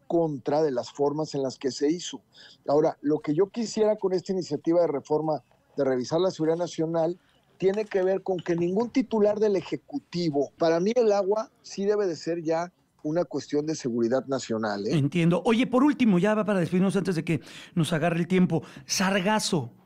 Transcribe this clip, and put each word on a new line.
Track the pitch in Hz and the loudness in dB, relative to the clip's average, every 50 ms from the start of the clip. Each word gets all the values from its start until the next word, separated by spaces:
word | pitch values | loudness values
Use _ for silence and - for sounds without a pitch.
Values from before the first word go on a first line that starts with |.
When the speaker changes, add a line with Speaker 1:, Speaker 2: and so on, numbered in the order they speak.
| _ | _
Speaker 1:
contra | - 175 170 165 156 147 127 - 151 143 151 160 | -2 0 2 2 0 -2 -4 -4 -2 0 2 2
de | 147 | 2
las | 127 120 117 - | 0 -2 -4 -4
formas | - - 143 143 143 151 156 - - | -2 -2 0 0 0 -2 -4 -4 -4
en | 139 135 | -4 -4
las | 127 - | -4 -4
que | - - 127 | -4 -6 -6
se | 120 - 143 147 | -2 0 0 0
hizo. | 170 180 - - - - _ _ _ - - - - _ - | 0 -2 -4 -10 -12 -14 _ _ _ -20 -20 -20 -20 _ -4
Ahora, | - 139 151 156 156 - - | 0 2 2 2 2 0 -2
lo | - 143 151 147 | -2 -2 -2 0
que | - 156 147 | 0 0 0
yo | 160 196 | 2 0
quisiera | 190 - 240 226 208 - 220 214 214 214 | 0 -2 -4 -6 -4 0 0 2 2 2
con | 214 - 190 | 0 0 -2
esta | 190 180 175 - 190 | -2 -2 -2 -2 -4
iniciativa | 185 160 - 151 131 - 160 165 175 | -4 -4 -4 -6 -4 0 2 2 2
de | 170 | 2
reforma | 156 143 131 - - 151 156 160 156 151 135 - _ _ _ _ _ _ | 2 0 -4 -2 -2 -2 0 0 -2 -2 -4 -6 _ _ _ _ _ _
de | 143 139 | -2 0
revisar | 131 131 127 120 - 156 170 | 0 0 0 -2 0 0 0
la | 185 190 | 0 0
seguridad | 175 - 160 156 165 | 0 0 0 0 0
nacional | 170 175 175 - - 160 160 165 165 160 165 180 - _ _ _ _ _ _ _ | 0 -2 -4 -4 -4 -2 -2 0 0 0 0 -2 -6 _ _ _ _ _ _ _
tiene | - 180 190 196 214 214 | 0 0 0 2 0 -2
que | - - 190 185 | -2 0 0 2
ver | 190 196 185 | 2 0 0
con | - - 190 | -2 -4 -4
que | 170 - 185 170 | -4 -2 -2 -2
ningún | 170 170 175 185 208 240 226 | 0 0 0 0 0 -2 0
titular | - 277 233 - 226 214 202 208 208 208 | 0 -2 0 0 2 2 2 2 4 2
del | 220 214 196 | 2 2 2
Ejecutivo, | 175 - - 156 - - - - 269 - _ - 175 175 160 139 143 135 - - | 0 -2 -4 -6 -8 -8 -8 -10 -10 -8 _ -4 -2 -2 0 0 0 0 -2 -2
para | - 170 165 165 170 | 0 0 2 2 2
mí | 180 214 233 | 2 2 2
el | 254 226 214 202 | 4 4 4 4
agua | 202 196 185 214 220 220 - _ _ | 2 2 0 0 -2 -2 -6 _ _
sí | - - - - 196 | -20 -12 -8 -2 0
debe | 202 208 208 208 | 0 2 2 0
de | 180 156 | -2 -2
ser | - - 165 170 170 156 | -4 -4 -4 -4 -4 -2
ya | 160 165 165 175 175 - _ _ _ _ _ | -2 -2 -2 -2 -6 -10 _ _ _ _ _
una | - 151 156 175 170 | -6 -2 -2 -2 -2
cuestión | - - 139 - - 147 147 151 | -2 -4 -8 -6 -4 -2 -2 -2
de | 156 156 | -2 -4
seguridad | - - 127 113 120 117 113 127 131 - | -4 -4 -4 0 0 0 2 0 0 0
nacional, | 131 135 117 - - 113 110 110 104 104 104 101 | -2 -4 -4 -4 -4 -4 -2 -2 -2 -4 -4 -2
¿eh? | 117 170 | -2 0
Speaker 2:
Entiendo. | 151 135 143 - 175 165 170 175 - - | 0 0 0 2 2 2 2 2 2 2
Oye, | 240 226 220 262 | 2 2 2 2
por | - - 254 277 | 2 2 4 4
último, | 302 - - 254 220 185 175 | 4 4 4 4 4 4 4
ya | 180 208 214 | 4 2 2
va | 214 202 | 0 0
para | 202 202 185 | 0 0 0
despedirnos | 165 - 175 185 190 196 165 | 0 0 2 2 2 2 2
antes | 196 165 190 185 | 0 0 -2 -2
de | 160 - | -2 -2
que | - 165 131 - - - - - - - | -2 -4 -4 -4 -8 -20 -20 -16 -4 -2
nos | 175 156 - 170 | 0 0 0 0
agarre | 151 151 170 170 170 | 0 0 0 0 0
el | 175 | 0
tiempo. | 175 185 185 185 151 165 160 - - - - - | 2 2 4 4 4 2 0 -4 -6 -14 -16 -8
Sargazo, | - - - 190 190 196 202 175 202 214 208 - - 202 151 120 117 - - _ | -4 -2 -2 0 0 0 0 2 2 0 0 0 0 -2 -2 -2 -4 -12 -18 _